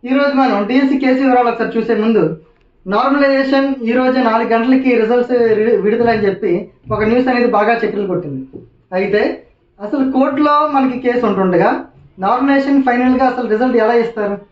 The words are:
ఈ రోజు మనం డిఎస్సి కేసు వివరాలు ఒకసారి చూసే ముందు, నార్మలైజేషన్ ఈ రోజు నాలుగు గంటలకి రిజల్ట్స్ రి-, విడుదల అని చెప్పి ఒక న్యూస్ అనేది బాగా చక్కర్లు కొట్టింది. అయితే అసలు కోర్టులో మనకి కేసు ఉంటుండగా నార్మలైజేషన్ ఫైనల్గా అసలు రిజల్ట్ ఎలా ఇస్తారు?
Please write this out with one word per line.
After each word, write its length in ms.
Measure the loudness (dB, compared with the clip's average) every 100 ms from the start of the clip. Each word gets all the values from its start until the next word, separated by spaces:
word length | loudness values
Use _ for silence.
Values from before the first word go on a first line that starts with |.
ఈ 40 | -2
రోజు 280 | 0 0 2
మనం 300 | 0 0 0
డిఎస్సి 320 | 0 2 0
కేసు 220 | 0 2
వివరాలు 280 | 2 2 2
ఒకసారి 300 | -2 -4 -4
చూసే 160 | -2
ముందు, 440 | 0 2 2 0 -4 -14 _ _ _ -4
నార్మలైజేషన్ 880 | -2 0 2 2 2 2 0 0 -4
ఈ 80 | -2
రోజు 260 | 0 2 2
నాలుగు 300 | 0 0 0
గంటలకి 460 | 0 2 2 2
రిజల్ట్స్ 380 | 0 2 0 0
రి-, 480 | 0 2 2 2 2
విడుదల 300 | 0 0 0
అని 160 | 2 0
చెప్పి 440 | -2 -2 -2 -4 _ -8
ఒక 120 | -2
న్యూస్ 240 | 0 0 0
అనేది 200 | 0 2
బాగా 280 | 2 2 0
చక్కర్లు 300 | -2 -4 -4
కొట్టింది. 400 | -4 -6 -10 -12 -18 -20 _ _
అయితే 540 | -4 -2 0 -2 -4 -14 _ _ _
అసలు 300 | -8 -2 -2
కోర్టులో 560 | 0 0 0 2 2 0
మనకి 260 | 0 -2 -2
కేసు 280 | -2 -2 -2
ఉంటుండగా 580 | 0 0 2 0 -2 -8 -20 -20 -6
నార్మలైజేషన్ 640 | -4 0 0 0 2 0
ఫైనల్గా 440 | 2 0 0 2 0
అసలు 220 | -2 -4
రిజల్ట్ 280 | 0 0 2
ఎలా 180 | 2
ఇస్తారు? 440 | 0 0 -4 -6 -6 -12